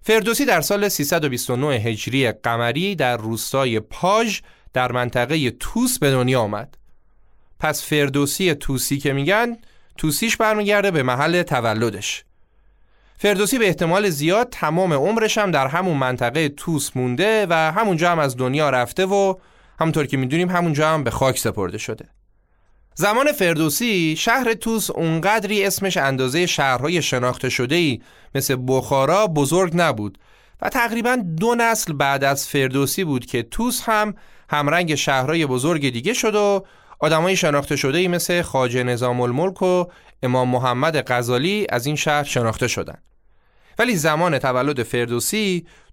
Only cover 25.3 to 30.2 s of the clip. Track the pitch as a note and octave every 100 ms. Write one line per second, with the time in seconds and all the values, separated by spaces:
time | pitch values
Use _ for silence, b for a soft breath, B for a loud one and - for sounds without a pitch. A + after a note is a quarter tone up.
25.3 | A3 G3 G#3 G3 - F#3+ F3 C3+ C3 C3
26.3 | D3+ F3 - C#3 B2 C#3+ F3 - B2+ B2
27.3 | B2 B2+ - B2 E3 D#3+ - B B B
28.3 | C3+ C3+ B2+ B2+ C3 B2 C#3 C3+ F#3 G#3+
29.3 | D3+ C#3+ E3+ F#3 E3+ E3 G#2+ G#2 -